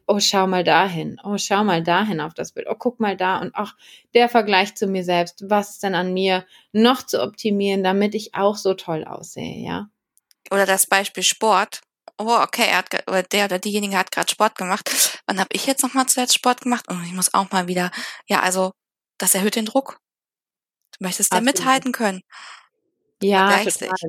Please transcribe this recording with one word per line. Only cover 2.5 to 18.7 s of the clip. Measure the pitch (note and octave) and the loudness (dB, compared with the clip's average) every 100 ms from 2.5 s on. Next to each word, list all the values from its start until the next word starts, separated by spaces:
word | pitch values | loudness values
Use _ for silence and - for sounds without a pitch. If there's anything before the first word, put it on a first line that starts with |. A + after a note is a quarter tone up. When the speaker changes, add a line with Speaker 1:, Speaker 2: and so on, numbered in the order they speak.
Speaker 1:
Bild. | - - | -8 -8
Oh, | - | -4
guck | B3 A#3+ | -4 -2
mal | G#3+ F#3+ | -2 0
da. | F#3 F#3 | -2 -2
Und | E3+ | -4
ach, | - G3+ - - - _ | -6 -8 -10 -20 -20 _
der | A#3+ A#3+ | 4 4
Vergleich | A#3+ G#3 F#3 G3+ - | 4 4 2 2 -2
zu | G3 | -2
mir | F#3+ | -2
selbst. | F3+ F3 E3+ - G3 | 0 0 0 -6 -2
Was | G#3 G3+ | 0 0
ist | - | -6
denn | G3+ | -4
an | F3+ F#3 | -2 -2
mir | F#3 F#3+ F#3 F#3 - _ | 0 2 0 -2 -20 _
noch | G#3+ A#3 B3+ | 2 4 4
zu | - - | -2 -4
optimieren, | G#3 G#3 A3 G3+ G3 G3 | -4 -4 -2 0 0 0
damit | F#3 G3 G#3 | 2 2 2
ich | G#3+ G#3+ | -2 -8
auch | - G3+ G#3 | 0 0 0
so | G3 | -2
toll | F#3+ - D#3 | -2 -4 -6
aussehe", | - - E3 - - - | -6 -12 -14 -12 -10 -8
ja? | - F3 G#3 _ _ _ _ _ - | -6 -8 -8 _ _ _ _ _ -4
Speaker 2:
Oder | G3 F#3+ | 0 2
das | F#3+ - | 2 2
Beispiel | G3 G3+ - | 2 0 -2
Sport. | F#3 - A3 F#3+ G#3+ - _ _ - - | 0 2 4 4 2 -6 _ _ -20 -8
"Oh, | A3 A#3 | 0 2
okay, | C#3+ - A3 | 2 2 2
er | F3 | 2
hat | F#3 | 0
ge-, | - - | -6 -2
oder | F#3 | -2
der | F3+ G#3 G3+ | 0 0 0
oder | F#3 | -2
diejenige | G#3 G#3 G#3 G3 | -2 -4 -2 -2
hat | F#3 | -2
grad | - - | -2 -4
Sport | - G#3+ - | 0 0 0
gemacht. | F3+ G#3 - C4+ - - - | -6 -4 -4 0 -2 -2 -6
Wann | F#3+ | -4
hab | F#3 | -2
ich | - - | -2 -2
jetzt | C4+ | -2
noch | B3+ | -2
mal | C4 B3+ | 0 0
zuletzt | - B3 | 0 2
Sport | - C4 B3+ | 2 2 0
gemacht? | B3 A#3+ - | -2 -4 -4
Oh, | F3+ | -10
ich | E3+ | -8
muss | F#3 F#3 | -4 -2
auch | - G3 | -2 0
mal | F#3+ F3 | -2 -2
wieder." | F3+ F3 - - - - | -2 -4 -6 -12 -12 -2
Ja, | G3+ | 2
also, | F#3 F#3 F#3 | 2 0 -2